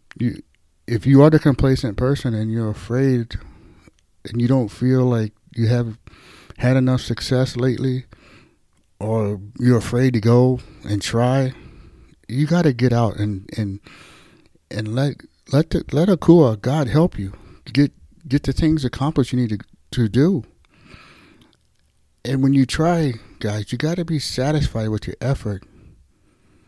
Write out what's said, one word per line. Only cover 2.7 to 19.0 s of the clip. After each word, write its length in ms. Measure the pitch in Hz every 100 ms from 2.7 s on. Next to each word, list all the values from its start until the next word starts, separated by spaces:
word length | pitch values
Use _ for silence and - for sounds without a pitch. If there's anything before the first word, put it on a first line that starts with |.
| 107 - 123 135 123 117 - - - - - - _ _ _ -
and 160 | 117
you 80 | 120
don't 180 | 131 110
feel 380 | - 127 131 127
like 260 | 117 107 _ _ 117
you 120 | 113
have 300 | 120 117 107 - - - - - -
had 180 | 123 131
enough 240 | 127 127
success 560 | - 113 - 127 131 117
lately, 520 | 131 - 131 127 - - - - _ _ _ _ _ -
or 400 | 107 110 101 101 104 -
you're 220 | 120 120
afraid 340 | - 123 131
to 60 | 117
go 400 | 110 120 127 123 - - -
and 140 | 101
try, 520 | - 117 123 135 131 - - - - - - _ -
you 180 | 123 151
gotta 260 | 175 165
get 220 | 120 123
out 220 | 120 113 95
and, 320 | 104 95 - -
and, 220 | 104 98 - - - - - _ _ _ -
and 240 | 107 107
let, 220 | 120 139 - - _ -
let 200 | 139 165
the, 120 | 170 -
let 160 | 139 190
Akua, 540 | 180 - 170 131 110
God, 260 | 127 156 123
help 300 | 147 175 -
you 160 | 98 - - - -
get, 180 | 139 143 _ - - 147
get 160 | 139
the 100 | -
things 320 | - 160 156 131
accomplished 480 | -